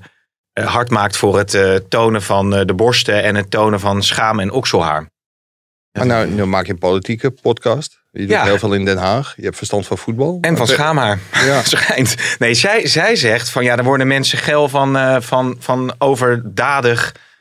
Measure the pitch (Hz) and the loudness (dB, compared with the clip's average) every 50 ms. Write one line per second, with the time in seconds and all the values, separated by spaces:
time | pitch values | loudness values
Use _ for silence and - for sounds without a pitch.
0 | - - _ _ _ _ _ _ _ _ _ 98 113 - - 120 123 120 113 107 | -6 -14 _ _ _ _ _ _ _ _ _ -6 -6 -2 -2 -2 -2 0 0 0
1 | 101 101 - - - 101 95 98 101 98 - 101 95 92 95 95 - - - 117 | 0 0 -2 0 0 2 2 2 0 2 2 2 2 4 2 0 0 0 0 2
2 | 113 113 110 104 95 - 104 98 98 101 101 98 98 90 95 92 110 117 120 - | 2 2 2 0 -2 0 0 0 2 2 2 2 0 0 0 2 2 2 2 0
3 | - - 104 104 98 104 101 104 98 98 - 110 107 110 104 98 98 101 98 101 | 0 0 0 0 2 0 0 0 -2 -2 0 0 2 2 0 0 0 0 0 0
4 | 98 - - - 113 110 110 107 95 98 - 101 92 - - 95 85 78 76 76 | 0 -2 -2 0 0 0 0 0 -2 -2 -4 -4 -2 0 0 0 0 0 -2 -4
5 | 78 - _ _ _ _ _ _ _ _ _ _ _ _ _ _ _ _ _ 104 | -6 -8 _ _ _ _ _ _ _ _ _ _ _ _ _ _ _ _ _ -4
6 | 123 127 117 113 107 76 95 104 98 95 95 95 87 98 95 85 95 90 92 98 | -2 0 0 0 0 -2 -2 -2 -2 0 -2 -2 -2 -4 -6 -2 0 0 0 0
7 | - - 117 113 - 135 135 - _ 123 113 - - 117 113 139 156 - - _ | -2 -4 -6 -4 -4 -4 -4 -2 _ -2 -2 0 0 -2 -2 -2 -4 -10 -16 _
8 | _ _ _ 98 101 98 107 190 123 101 101 98 - 104 101 101 95 98 98 92 | _ _ _ -10 -4 -2 0 0 2 2 0 0 0 0 0 0 0 0 0 0
9 | 92 95 107 127 143 - - - 101 101 - - 107 - - 101 92 - 104 - | 0 0 0 -2 -2 -6 -10 -8 -8 -8 -8 -6 -6 -4 -4 -4 -4 -4 -6 -6
10 | - - 113 117 139 165 180 180 165 165 170 156 120 110 135 135 147 156 160 143 | -6 -6 -2 -2 -2 -2 -2 -2 -2 0 0 0 2 2 2 2 2 2 2 2
11 | 123 107 101 92 - - - - - 135 139 131 113 - 156 - - - - 127 | 2 0 0 -2 -4 -4 -2 0 2 2 2 2 2 0 0 0 0 0 0 0
12 | 127 113 - - - - - - 127 117 120 120 - 202 214 226 - - - 151 | 0 0 0 -2 -4 -6 -2 0 0 2 2 2 2 2 2 2 0 0 0 2
13 | 175 214 233 185 135 113 110 120 - - - 131 123 123 120 117 123 127 139 131 | 2 2 2 2 2 2 2 0 0 -2 -2 0 0 2 2 2 2 2 2 2
14 | 131 131 135 139 131 - - - - 160 151 147 147 135 135 143 139 135 135 135 | 2 2 2 0 0 0 -2 -2 -2 0 2 2 2 2 2 0 0 2 2 2
15 | 135 131 131 127 123 - 135 127 127 127 123 123 - - 127 131 127 127 - - | 2 2 2 2 0 0 0 0 0 -2 -4 -6 -4 -4 -2 -2 -2 -4 -4 -2
16 | 143 135 139 120 127 123 120 117 120 107 98 110 120 135 143 139 123 120 120 117 | 0 0 2 2 2 2 0 0 -2 -6 -4 -2 -2 0 0 2 2 2 2 2
17 | - - - - - _ _ _ | -2 -4 -8 -14 -20 _ _ _